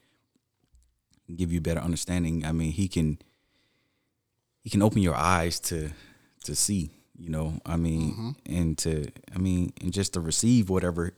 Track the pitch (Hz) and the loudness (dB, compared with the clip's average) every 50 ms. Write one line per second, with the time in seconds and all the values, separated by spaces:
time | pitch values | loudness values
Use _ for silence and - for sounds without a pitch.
0 | _ _ _ _ _ _ _ _ _ _ _ _ _ _ _ - _ _ _ _ | _ _ _ _ _ _ _ _ _ _ _ _ _ _ _ -20 _ _ _ _
1 | _ _ _ _ _ - 85 85 92 82 85 85 78 85 82 80 - 85 82 76 | _ _ _ _ _ -12 -6 -4 -2 0 0 0 0 0 -2 0 0 -2 -2 -2
2 | - - 90 90 85 82 82 82 76 78 82 82 82 80 78 90 98 90 - 87 | -2 -2 -2 0 0 0 0 -2 -2 -2 0 0 0 0 0 0 -2 0 0 0
3 | 80 78 73 - - _ _ _ _ _ _ _ _ _ _ _ _ _ _ _ | 0 0 0 -4 -8 _ _ _ _ _ _ _ _ _ _ _ _ _ _ _
4 | _ _ _ _ _ _ _ _ _ _ _ _ - 113 - 101 104 110 - 107 | _ _ _ _ _ _ _ _ _ _ _ _ -6 -2 2 4 4 6 6 4
5 | 95 85 71 65 76 87 92 87 82 87 - - - - 87 80 78 76 78 - | 4 2 2 2 4 4 4 4 2 0 -2 -2 -4 -4 -4 -4 -4 -6 -8 -12
6 | - - - - _ _ _ - - - 73 - - - 104 95 80 73 - - | -16 -20 -20 -20 _ _ _ -14 -10 -6 -2 0 0 2 2 0 0 -2 -6 -14
7 | _ _ - - 85 85 78 78 80 78 80 - - - 85 82 82 82 80 80 | _ _ -20 -14 -8 -6 -4 -2 -2 -4 -4 -6 -4 -2 0 0 2 2 0 0
8 | 80 78 - 107 113 120 143 - - - - 90 85 80 78 - - 82 80 76 | 0 -2 -2 -4 -6 -8 -8 -10 -8 -4 -2 0 0 0 0 0 -2 -2 -2 -2
9 | 71 62 - - - - - 90 95 95 90 90 87 - - - - 87 87 98 | -4 -6 -10 -14 -18 -10 -4 -2 0 2 2 2 0 -2 -4 -6 -6 -4 -2 -2
10 | 95 - - 92 80 80 78 - - 117 127 120 104 92 92 92 90 90 82 87 | -2 -2 -2 -4 -2 -2 0 2 4 6 6 6 4 4 2 2 2 0 0 -2
11 | 85 92 - | -2 -4 -6